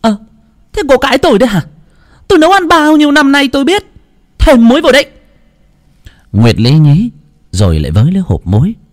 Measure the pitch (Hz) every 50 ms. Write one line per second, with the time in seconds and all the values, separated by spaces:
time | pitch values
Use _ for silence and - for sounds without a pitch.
0 | - 226 214 202 - _ _ _ _ _ _ _ _ _ _ 403 392 269 277 247
1 | - 269 233 277 - 349 254 196 240 247 208 175 143 - - - _ _ _ _
2 | _ _ _ _ - _ 415 339 311 330 381 392 370 311 349 330 302 302 311 302
3 | 302 294 285 302 294 277 277 285 277 277 - 277 277 262 359 415 403 _ _ -
4 | _ _ _ _ _ _ _ _ - 311 294 240 233 226 240 302 330 311 247 269
5 | - - _ - _ _ _ _ _ _ _ _ _ _ _ _ _ _ _ _
6 | _ - _ _ _ _ - 101 113 117 - - 110 123 143 156 151 147 143 165
7 | 220 247 - - _ _ _ _ _ _ - 92 104 92 82 78 76 67 78 98
8 | 113 156 185 196 185 - 98 73 - 85 92 104 135 196 226 - _ _